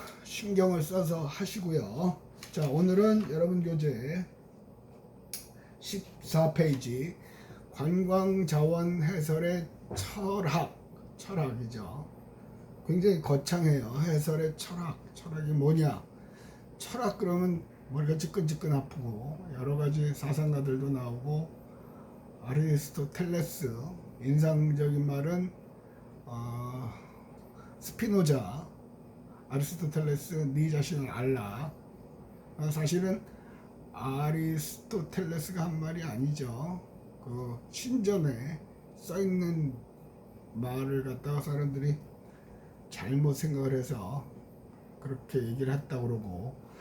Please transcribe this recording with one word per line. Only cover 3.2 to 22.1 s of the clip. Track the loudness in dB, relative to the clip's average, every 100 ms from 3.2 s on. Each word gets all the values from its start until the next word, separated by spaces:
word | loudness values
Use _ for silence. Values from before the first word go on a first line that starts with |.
| 2
여러분 | 2 4 4
교재 | 2 2 2 0 -2 -4 -4 -10 -20 -20 -20 -20 -20 -20 -20 -20 -14 -14 -14 -20 -20 -14
십사 | -8 -8 -8 -16 0 4 6
페이지 | 6 4 4 0 -4 -4 -6 -16 -20 -18 -18 -16
관광자원 | -2 2 4 4 4 4 4 4 6 6 4 2 2
해설의 | 2 2 2 2 2 0 -2 -10 -10 -6
철학, | -6 -4 -2 0 2 2 0 -6 -18 -18 -18 -16
철학이죠. | -6 -2 0 -2 -6 -6 -8 -10 -12 -14 -18 -18 -18 -18 -18 -14 0
굉장히 | 4 6 4
거창해요. | 4 2 4 4 6 6 2 0
해설의 | 2 2 2 2 0 -2
철학, | -8 -6 -6 -6 -12
철학이 | -16 -8 -4 0
뭐냐? | 4 6 6 4 2 -8 -18 -20 -18 -20 -18 -20 -14
철학 | -10 -2 -2 0
그러면 | 2 4 4 2 -4 -16 -6
머리가 | 0 2 2
지끈지끈 | 0 0 0 0 2
아프고 | 2 2 -6 -6 -6 -8 -8 -8
여러 | -4 -2 2
가지 | 2 2 2
사상가들도 | 0 -2 2 2 2 2 0 0
나오고 | 0 -2 -6 -2 -2 -2 -10 -18 -18 -18 -18 -18